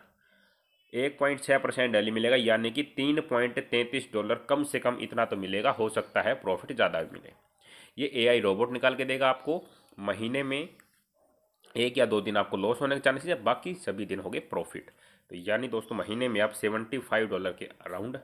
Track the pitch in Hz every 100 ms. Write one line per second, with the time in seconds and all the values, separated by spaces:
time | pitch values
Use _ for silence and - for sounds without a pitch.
0 | _ _ _ _ _ _ _ _ _ 120
1 | 143 143 143 135 - 135 - 131 123 107
2 | 110 110 117 131 113 110 113 127 143 -
3 | 143 151 151 120 123 - - 120 120 127
4 | - 107 107 117 - 143 143 127 123 123
5 | 110 117 113 101 95 98 127 123 110 110
6 | - 104 101 135 95 90 - 117 92 82
7 | 80 87 - - _ _ - - - -
8 | 139 131 117 120 101 98 123 123 127 131
9 | 131 131 135 131 143 175 - _ _ -
10 | 101 98 113 135 135 139 175 - _ _
11 | _ _ _ _ _ _ _ 117 123 127
12 | 117 107 101 101 101 101 101 123 139 139
13 | 135 135 170 156 110 123 180 180 - 98
14 | 101 92 92 127 - 92 82 - - -
15 | - _ _ 90 90 110 127 110 - 110
16 | 90 113 127 104 107 - 107 110 110 131
17 | - 110 110 92 92 87 - - - 90
18 | 113 -